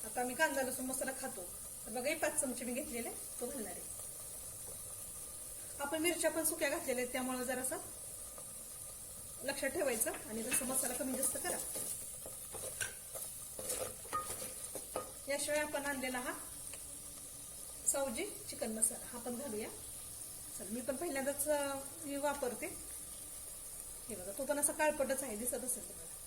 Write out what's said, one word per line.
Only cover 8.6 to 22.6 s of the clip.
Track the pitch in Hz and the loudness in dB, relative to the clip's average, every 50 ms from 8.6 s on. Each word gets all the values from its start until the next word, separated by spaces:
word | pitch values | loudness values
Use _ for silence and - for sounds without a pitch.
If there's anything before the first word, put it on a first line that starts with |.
| - - - - - - - - - - - - - - - - - | -8 -8 -8 -8 -8 -8 -8 -10 -10 -10 -10 -10 -8 -8 -8 -4 -2
लक्षात | 262 285 - - 269 | -2 0 2 2 2
ठेवायचं | 262 330 302 269 240 220 - 311 381 - - 285 | 4 4 4 4 6 4 4 2 2 -2 -4 -4
आणि | 214 226 226 | -2 -2 0
जसं | 247 269 - 262 | 4 4 4 4
मसाला | 247 262 - - 247 247 | 4 4 4 4 2 2
कमी | - 277 262 262 254 | 2 2 2 2 4
जास्त | 269 - - 262 - | 4 4 4 2 2
करा. | 359 330 - - - - - - - - - - - - - - - - - - - - - - - - - - - - - - - - - - - - - - - - - - - - - - - - - - - - 1077 1077 - - - - - - - - - - - - - - - - - - - - - | 2 2 0 0 -2 -2 -2 -2 -2 -2 -4 -4 -6 -8 -8 -8 -8 -8 -8 -8 -8 -8 -4 -4 -4 -2 0 -2 -2 -2 -8 -10 -8 -6 -6 -6 -6 -6 -8 -8 -8 -6 -6 -2 0 0 0 0 -2 -2 -6 -6 -2 -2 -2 0 -2 -4 -4 -4 -6 -6 -6 -8 -6 -6 -6 -8 -2 -2 -2 -2 -2 -8 -8 -2 0
याशिवाय | 277 285 285 - 294 302 | 2 2 4 4 4 4
आपण | 302 302 302 285 277 | 4 4 2 2 2
आणलेला | 285 285 262 254 262 254 247 | 2 2 2 2 2 2 2
हा | 254 294 381 - - - - - - - - - - - - - - - - - - - - - - - - - - - - - - - | 0 0 -2 -2 -4 -8 -8 -8 -8 -8 -8 -8 -8 -8 -8 -8 -8 -8 -10 -8 -10 -10 -10 -10 -10 -10 -8 -8 -8 -8 -8 0 2 4
सावजी | - 285 277 269 226 247 359 415 - - - - | 4 6 4 2 2 0 -2 -2 -2 -6 -6 -6
चिकन | - - - 226 | -4 -2 0 0
मसाला | 220 220 226 - 240 - - - - | 2 4 4 4 2 0 -6 -6 -6
हा | 247 | -4
पण | - 247 240 233 | -2 -2 -2 -2
घालूया. | 285 277 214 208 226 - - - - - - - - - - - - - - - - - - - | -2 -2 0 0 -2 -2 -4 -8 -8 -10 -10 -10 -10 -10 -8 -8 -8 -8 -8 -8 -8 -8 -6 -6
चल, | 220 190 | -4 -2
मी | 214 247 | -2 -2
पण | 247 - 269 | 2 0 0
पहिल्यांदाच, | 262 339 349 277 269 269 269 277 285 - 302 | 2 2 2 2 2 2 2 2 2 4 4
अं, | 302 294 285 277 277 277 277 - - - - | 6 6 6 2 2 0 -2 -4 -6 -6 -4
मी | 285 277 | -2 0
वापरते. | 277 277 294 285 285 277 247 233 214 | 4 4 4 4 4 2 0 0 0